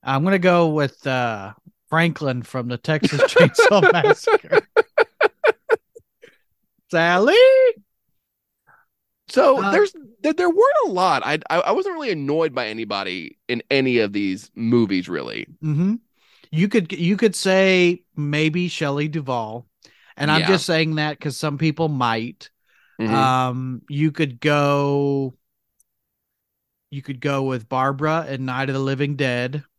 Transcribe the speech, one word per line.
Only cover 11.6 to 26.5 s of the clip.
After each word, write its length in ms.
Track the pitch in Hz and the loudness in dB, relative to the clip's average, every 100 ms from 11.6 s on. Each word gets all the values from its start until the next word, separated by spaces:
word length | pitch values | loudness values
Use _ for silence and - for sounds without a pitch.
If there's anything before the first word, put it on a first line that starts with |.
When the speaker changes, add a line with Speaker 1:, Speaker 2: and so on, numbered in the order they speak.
Speaker 2:
I 100 | - | 0
wasn't 220 | 359 381 | 0 -2
really 180 | 339 277 | -6 -6
annoyed 420 | 170 139 151 160 | -4 -2 -2 -2
by 140 | 131 113 | -2 -6
anybody 720 | 110 110 101 95 92 76 _ - | -6 -6 -6 -6 -8 -10 _ -8
in 140 | 120 - | -8 -2
any 280 | 139 131 120 | 0 2 2
of 140 | 104 | 0
these 380 | 101 98 95 - | 0 -4 -4 -10
movies, 540 | - 113 120 107 92 87 | -6 0 2 2 0 -2
really. 380 | 82 60 55 - - | -8 -8 -10 -12 -10
Speaker 1:
Mm-hmm. 340 | 151 147 185 233 _ _ _ _ _ | -4 -2 0 -2 _ _ _ _ _
You 160 | 156 202 | -2 0
could, 240 | 226 165 | 0 -2
you 240 | 147 170 202 | -4 -2 2
could 180 | 220 | 0
say 680 | - 190 190 190 185 175 180 _ | 0 0 2 4 4 2 0 _
maybe 540 | - 147 147 156 165 180 | -8 -4 0 0 -2 -6
Shelley 400 | - 147 143 151 | -4 -4 -2 -4
Duvall. 580 | 156 135 123 110 117 - _ _ _ _ - | -6 -6 -6 -6 -10 -16 _ _ _ _ -6
And 140 | 147 | 0
I'm 100 | 156 | 2
Speaker 2:
Yeah. 40 | 175 | 2
Speaker 1:
just 180 | 190 | 0
saying 300 | - 160 160 | 2 0 0
that 260 | 156 151 147 | -2 -4 -6
'cause 160 | 151 131 | -8 -6
some 220 | 156 143 | -6 -2
people 300 | 160 147 160 | -4 -2 -2
might. 640 | 143 120 113 117 - - _ _ _ _ - | 0 0 -2 -4 -12 -20 _ _ _ _ -6
Speaker 2:
Mm-hmm. 140 | 113 | -2
Speaker 1:
Um, 680 | 131 131 127 127 127 127 123 _ | 2 2 0 -2 -4 -8 -10 _
you 220 | 143 156 | -2 -2
could 280 | 143 151 120 | 0 -6 -2
go, 960 | 151 147 143 143 143 143 143 139 131 - _ _ _ _ _ _ _ _ _ _ _ | 0 2 2 0 0 -2 -2 -2 -4 -10 _ _ _ _ _ _ _ _ _ _ _